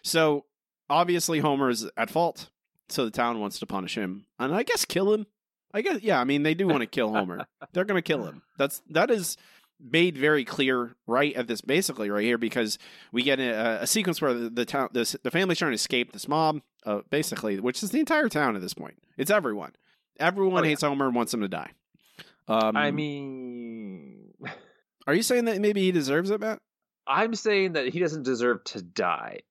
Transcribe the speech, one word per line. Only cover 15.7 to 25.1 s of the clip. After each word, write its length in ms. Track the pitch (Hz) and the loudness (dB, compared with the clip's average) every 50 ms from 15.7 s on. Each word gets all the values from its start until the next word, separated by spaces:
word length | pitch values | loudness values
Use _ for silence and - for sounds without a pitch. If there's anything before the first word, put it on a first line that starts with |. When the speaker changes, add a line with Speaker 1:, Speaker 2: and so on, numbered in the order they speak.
Speaker 1:
to 60 | 117 | 0
escape 340 | 107 - - 131 123 120 - | -2 -2 0 0 -2 -2 -2
this 140 | - 101 - | -6 -10 -6
mob, 340 | 139 147 160 160 156 156 143 - _ _ _ - | -2 0 2 2 2 0 -2 -6 _ _ _ -6
uh, 180 | 107 104 101 - _ | -4 -4 -4 -4 _
basically, 520 | 143 151 156 - - - - 107 98 95 | -2 -2 -2 -2 -4 -4 -2 -2 -2 0
which 240 | 110 123 - - 214 | 0 -2 -2 -2 -4
is 60 | 190 | -2
the 80 | 240 311 | 0 0
entire 280 | 302 - 320 302 294 - | 0 2 2 2 2 2
town 280 | - 151 143 123 107 | 2 2 2 2 0
at 60 | 95 | 0
this 120 | 90 90 - | -4 -8 -8
point. 220 | - 78 - - _ _ _ _ | -10 -12 -14 -16 _ _ _ _
It's 140 | - 135 - | -4 0 2
everyone. 440 | 208 208 160 120 104 101 78 - - _ _ _ _ _ _ _ _ - | 2 2 2 0 -4 -6 -8 -12 -16 _ _ _ _ _ _ _ _ -2
Everyone 440 | 151 175 190 196 190 190 180 175 | 0 0 2 2 2 2 4 4
Speaker 2:
Oh, 20 | 160 | 4
yeah. 60 | 156 | 2
Speaker 1:
hates 120 | 147 - | 2 2
Homer 240 | 151 143 139 139 139 | 2 0 2 2 2
and 80 | 131 120 | 2 2
wants 180 | 120 113 - | 2 0 0
him 80 | - 113 | 0 -2
to 60 | 101 95 | -2 -2
die. 220 | 85 80 - - - _ _ _ _ _ _ _ _ - - - _ _ _ - | -4 -6 -8 -10 -14 _ _ _ _ _ _ _ _ -20 -20 -20 _ _ _ 0
Um, 280 | 110 113 110 110 110 | 2 2 4 4 2
Speaker 2:
I 140 | 143 147 143 | 2 2 0
mean, 1400 | 143 151 151 147 143 143 139 135 131 131 127 123 123 120 120 117 113 113 107 98 92 82 71 65 53 50 53 50 - - - - - - - - | 0 -2 -4 -4 -6 -8 -8 -10 -10 -10 -10 -10 -10 -10 -10 -10 -10 -10 -10 -10 -12 -12 -16 -18 -20 -20 -20 -20 -18 -16 -14 -14 -14 -16 -20 -20
<laughs> 380 | _ _ _ _ _ _ _ | _ _ _ _ _ _ _
Speaker 1:
are 80 | 139 | 0